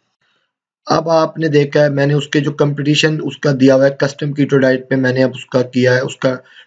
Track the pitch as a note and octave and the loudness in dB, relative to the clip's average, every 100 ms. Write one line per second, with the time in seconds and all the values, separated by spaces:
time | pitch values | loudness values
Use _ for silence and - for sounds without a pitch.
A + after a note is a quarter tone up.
0 | _ _ _ _ _ _ _ _ - D#3+ | _ _ _ _ _ _ _ _ -4 -2
1 | D#3+ E3 D#3+ D#3+ D#3+ D3 D3 D3 D3 C#3 | 0 0 -2 -4 0 2 2 2 2 2
2 | C#3 D3 C#3+ D3+ C#3+ C#3+ D3 C#3+ C#3+ D3+ | 0 0 -2 -2 -2 -2 -2 0 -2 0
3 | D#3 D#3 - - D3 C3 C3+ C3 C#3 C#3 | 0 -2 -6 -4 -2 2 4 6 2 0
4 | C#3 - D3 C#3+ C#3 C#3 C3 C3 C3 C3+ | -4 -4 -6 -2 0 2 2 0 -2 -2
5 | B2+ B2+ B2+ A#2+ - C3 B2 B2+ B2 B2+ | 0 0 -2 -2 -4 -4 -2 0 2 0
6 | C3+ - C3+ B2+ - - | -2 -4 -4 -4 -10 -20